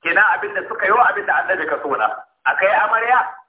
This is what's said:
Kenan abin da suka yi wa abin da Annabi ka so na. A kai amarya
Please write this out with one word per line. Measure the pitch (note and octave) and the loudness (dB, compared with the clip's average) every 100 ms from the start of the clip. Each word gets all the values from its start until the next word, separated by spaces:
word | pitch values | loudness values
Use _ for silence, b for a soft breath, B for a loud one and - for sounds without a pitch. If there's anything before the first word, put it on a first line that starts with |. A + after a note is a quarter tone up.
Kenan | E3 F3+ G#3 | 0 2 2
abin | F#3 G#3 | 2 -2
da | G3 F3+ | -6 -8
suka | - G3 | -4 0
yi | |
wa | A3+ F#3+ | 4 4
abin | G3 G3 | 2 -2
da | E3+ | -2
Annabi | F3 F3+ D#3 | 0 -4 -2
ka | C#3+ | -4
so | D3+ B2 | -4 -2
na. | G#2+ G#2+ - _ C3 | -2 -4 -14 _ -2
A | C#3+ | 0
kai | F#3+ | 2
amarya | G#3 G#3+ A3+ A#3 B3 - - | 2 2 0 2 0 0 -8